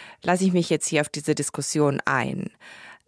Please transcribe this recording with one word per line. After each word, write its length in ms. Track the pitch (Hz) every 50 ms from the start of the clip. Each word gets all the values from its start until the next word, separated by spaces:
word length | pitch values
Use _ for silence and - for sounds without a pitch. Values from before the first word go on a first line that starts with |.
| - - - - -
lass 180 | 170 180 180
ich 140 | 190 190 180
mich 160 | 175 165 -
jetzt 180 | 160 151 - -
hier 140 | 165 147 151
auf 80 | -
diese 240 | - 151 - - 151
Diskussion 640 | 147 143 - - - 139 - - 156 147 143 139 - -
ein?“ 440 | - 139 127 117 135 135 - - - - _ - - - - - - - - _